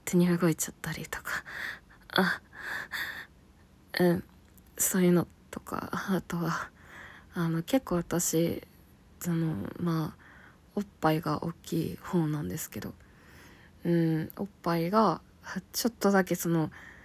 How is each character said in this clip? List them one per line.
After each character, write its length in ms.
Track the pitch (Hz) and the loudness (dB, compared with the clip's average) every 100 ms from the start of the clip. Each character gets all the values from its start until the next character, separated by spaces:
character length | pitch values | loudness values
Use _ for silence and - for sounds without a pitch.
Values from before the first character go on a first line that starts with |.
| - | 0
手 120 | 180 | 4
に 180 | 175 170 | 6 4
動 140 | 175 | 2
い 60 | 151 | 2
ち 140 | - | -2
ゃ 20 | |
っ 40 | - | -6
た 100 | - | -8
り 120 | 160 - | -8 -8
と 140 | - | -10
か、 220 | - - - - - - - - - | -6 -8 -8 -10 -10 -12 -16 -20 -2
あ、 280 | - 185 - - - - - - - - - - - - - - - - - | 2 2 0 -8 -16 -10 -10 -8 -8 -8 -10 -16 -20 -20 -20 -20 -20 -10 2
う 140 | 180 | 4
ん、 100 | 175 - - - - - - | 4 -2 -18 -20 -20 -20 -4
そ 220 | - 196 | 0 4
う 40 | |
い 60 | 180 | 6
う 20 | |
の 160 | 175 - - - | 6 4 -6 -16
と 80 | - | -14
か、 300 | - - - | -8 -8 -6
あ 300 | 175 185 190 - | -6 -2 -2 -2
と 100 | 175 | -4
は、 320 | 165 170 - - - - - - - | -2 -2 -6 -14 -20 -20 -20 -20 -12
あ 160 | - 165 | -2 0
の、 140 | 165 | 0
結 220 | 165 262 - | 0 0 2
構 100 | 175 | -2
私、 680 | 170 160 - 160 170 - - - - - - - | 0 -2 2 2 2 -2 -10 -20 -20 -20 -20 -8
そ 120 | 180 | -2
の、 220 | 165 165 165 - - | 0 0 -2 -6 -4
ま 360 | 175 160 156 - | -2 0 -2 -8
あ、 80 | - - - - - - | -20 -20 -20 -20 -10 -8
お 60 | |
っ 20 | 202 - | -8 -2
ぱ 120 | 160 | 2
い 80 | 156 | 2
が 220 | 151 147 | 0 -2
大 80 | 170 170 | -4 -8
き 300 | - 170 165 | -6 -4 -2
い 40 | 180 | -6
方 300 | - 180 156 | -2 0 2
な 140 | 151 | 0
ん 60 | 175 | -4
で 100 | 160 | -8
す 120 | - | -8
け 100 | - | -10
ど、 140 | 95 - - - - - - - - - | -10 -12 -20 -20 -20 -20 -20 -20 -20 -6
う 80 | 175 | 0
ん、 400 | 170 165 160 160 - | 2 2 0 -2 -8
お 60 | |
っ 40 | 196 - | -10 -6
ぱ 140 | - 170 | -2 -2
い 120 | 165 | 2
が、 320 | 214 214 156 - - - - - | 4 4 2 -6 -20 -12 -10 -8
ち 140 | - 247 | -4 -2
ょ 20 | |
っ 40 | - | 2
と 120 | 202 | 4
だ 120 | 196 | 4
け 120 | 185 175 | 4 0
そ 140 | 175 | 2
の、 220 | 165 156 - - - | 2 0 -4 -18 -20